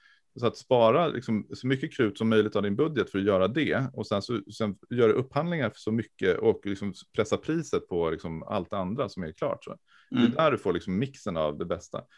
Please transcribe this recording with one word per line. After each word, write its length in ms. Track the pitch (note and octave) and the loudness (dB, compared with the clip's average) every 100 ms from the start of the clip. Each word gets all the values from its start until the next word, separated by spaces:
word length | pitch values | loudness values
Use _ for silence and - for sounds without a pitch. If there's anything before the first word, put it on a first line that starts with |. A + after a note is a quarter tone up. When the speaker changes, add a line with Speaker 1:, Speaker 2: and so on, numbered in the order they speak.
| _ _ _ - | _ _ _ -4
Speaker 1:
Så 80 | A#2+ | -4
att 100 | - | -4
spara 500 | - B2 A2+ C3+ E3 | 2 6 6 6 2
liksom 400 | - B2 G#2+ - | -2 -2 -2 -2
så 140 | - B2+ | -8 -2
mycket 260 | C3 D3+ - | -2 -2 0
krut 200 | A2 G2 | 0 2
som 120 | A2+ | 2
möjligt 260 | A2 G#2 G#2 | 4 4 2
av 80 | |
din 120 | G2+ G2+ | 0 0
budget 340 | D#3+ C#3+ F#2 | 0 0 -2
för 100 | G2 | 0
att 60 | G2 | 2
göra 220 | F#2+ F#2+ | 4 4
det, 380 | C#3 B2 E2 C3+ | 2 0 0 -2
och 140 | B2 G#2+ | -6 -4
sen 140 | G#2 | -4
så, 200 | - A#2 - G#2+ | -2 -6 -6 -4
sen 180 | G#2+ F#2 - | -4 -4 -6
gör 180 | B2 A2+ | 2 4
du 60 | |
upphandlingar 560 | G#2+ B2+ C#3+ E3 E3+ C3+ | 4 0 -2 -2 -2 -4
för 100 | - | -4
så 120 | - | -4
mycket 460 | A2 - _ F#2+ E2+ | -2 -4 _ 0 2
och 240 | A2+ G2+ G2+ | 2 2 -2
liksom 280 | F#2+ G2+ F2+ - - | -6 -6 -8 -10 -4
pressa 220 | G#2+ G#2 | -2 -2
priset 500 | - D#3+ D3+ F2+ - | -2 -4 -2 -4 -4
på 220 | F2 E2 | -2 -2
liksom 340 | D#2+ F2 D#2+ | -2 -6 -10
allt 260 | - G#2+ F2 | -6 -6 -4
det 80 | G#2 | -6
andra 320 | F#2 A#2+ A2+ | -6 -4 -6
som 140 | - | -6
är 80 | E2 | -10
klart, 320 | - C#3+ - | -6 -6 -6
så. 120 | - - _ _ _ | -10 -16 _ _ _
Det 60 | - | 2
är 20 | |
Speaker 2:
Mm. 100 | A#2+ | 2
Speaker 1:
där 200 | C3+ D#3+ | 4 2
du 60 | A#2+ | 2
får 160 | G2+ | 0
liksom 260 | F2 - F#2 | -2 -2 -2
mixen 380 | C3+ - - E2 | -2 -6 -6 -2
av 200 | D#2 D2 | -2 -2
det 80 | F2 | -6
bästa. 360 | E2+ - - - | -6 -6 -14 -14